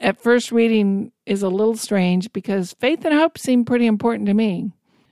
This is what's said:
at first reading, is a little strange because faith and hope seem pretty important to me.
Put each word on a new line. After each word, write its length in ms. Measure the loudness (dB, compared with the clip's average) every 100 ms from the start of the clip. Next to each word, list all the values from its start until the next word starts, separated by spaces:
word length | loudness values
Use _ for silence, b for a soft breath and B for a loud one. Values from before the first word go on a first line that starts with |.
at 200 | -4 -2
first 300 | 2 2 2
reading, 600 | 0 2 2 2 -2 -6 -12
is 180 | -6 -4
a 60 | -2
little 280 | 0 0 -2
strange 560 | -2 0 2 0 -2
because 420 | -8 -6 -4 -6 -4
faith 240 | -2 -2
and 100 | 0
hope 240 | 2 2 0
seem 260 | 0 0
pretty 220 | 2 2 2
important 400 | 0 0 -2 0
to 80 |
me. 380 | 0 0 -2 -8 -12 _ _ _